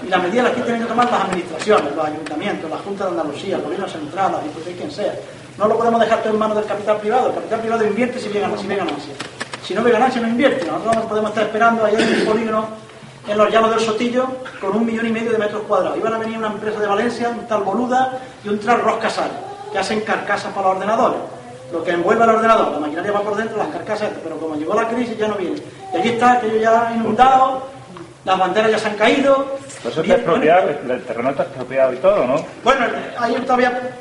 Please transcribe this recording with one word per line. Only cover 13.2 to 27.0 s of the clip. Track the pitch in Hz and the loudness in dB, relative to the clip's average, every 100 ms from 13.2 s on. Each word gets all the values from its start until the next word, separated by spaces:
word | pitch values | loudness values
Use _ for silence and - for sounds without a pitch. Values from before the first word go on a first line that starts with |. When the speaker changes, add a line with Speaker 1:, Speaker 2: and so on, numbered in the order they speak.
| - | -6
Speaker 1:
en | 208 | 2
los | 208 | 4
llanos | 214 220 | 6 4
del | 226 | 2
Sotillo, | 226 214 240 247 262 262 - - | 2 0 0 2 0 -4 -10 -8
con | 196 196 | -2 0
un | 233 | 0
millón | 226 233 | 0 0
y | |
medio | 220 226 | 0 0
de | 214 | 0
metros | 208 208 - | 0 -2 0
cuadrados. | 196 170 - | 2 2 0
Iban | 220 | -2
a | 226 | -2
venir | 220 226 | -4 -4
una | 220 | -4
empresa | 202 214 208 | -4 -4 -2
de | 208 | 0
Valencia, | 202 240 - 240 | 2 0 0 -4
un | 226 - | -4 -2
tal | 208 | -2
Boluda | 196 202 240 254 262 254 - - | 0 0 2 2 0 -2 -10 -12
y | 208 | -4
un | 208 | -4
tal | 226 233 | 2 2
Roscasal, | 226 214 208 180 160 - - - - | 2 0 -2 -2 -4 -6 -12 -12 -6
que | 190 | -4
hacen | 190 214 | -2 -2
carcasas | 214 185 - 202 202 | -2 -4 -2 -4 -4
para | 196 190 | -2 0
los | 190 | 0
ordenadores. | 196 233 226 - - - - - - | 0 2 2 2 -6 -12 -16 -18 -8
Lo | 170 | -6
que | 165 | -2
envuelve | 175 170 226 | 0 2 4
al | 226 | 4
ordenador, | 220 220 220 175 | 4 4 4 4
la | 147 | -2
maquinaria | 151 160 202 | -4 -4 -2
va | 202 | -2
por | 208 208 | 0 -2
dentro, | 220 214 | -2 -2
las | 160 | -4
carcasas, | 170 160 214 208 - | -4 -6 -4 -4 -6
pero | 160 156 | -8 -6
como | 160 151 | -6 -4
llegó | 160 | -2
la | 214 226 | 0 0
crisis | 240 240 214 | -2 -4 -2
ya | 214 | -2
no | 202 | -2
viene. | 175 147 - - - | -4 -6 -8 -16 -6
Y | 359 | -2
allí | 233 | 0
está | 233 247 | 4 4
aquello | 247 220 220 | 4 2 2
ya | 220 226 233 | 4 4 2
inundado, | 226 | -2